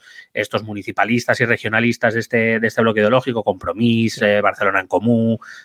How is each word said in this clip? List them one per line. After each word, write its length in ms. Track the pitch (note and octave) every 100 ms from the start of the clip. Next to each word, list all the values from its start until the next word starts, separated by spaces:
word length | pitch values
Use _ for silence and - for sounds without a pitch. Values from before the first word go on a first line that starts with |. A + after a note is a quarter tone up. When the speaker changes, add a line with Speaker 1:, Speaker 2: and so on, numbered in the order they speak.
| - - -
Speaker 1:
estos 300 | - G#2 G#2+
municipalistas 760 | G#2+ G#2 F#2+ G2+ G2+ A#2+ A#2+ A2+
y 40 | A#2
regionalistas 680 | A#2 A2 A2+ A#2 A#2 A#2+ A2+
de 60 |
este, 380 | G#2+ A#2 A2+ A2
de 80 | A2
este 140 | -
bloque 200 | A2+ G#2+
ideológico, 420 | G#2 B2+ C3 A#2
Compromís, 720 | G#2 F#2+ F2 F2+ A#2+ A2+ A2+ -
Speaker 2:
Sí. 100 | G#2
Speaker 1:
eh, 160 | G#2
Barcelona 380 | G2+ - G2+ F#2+
en 80 | F#2+
Comú, 500 | F2+ A2 A#2 A2+ A2+ - -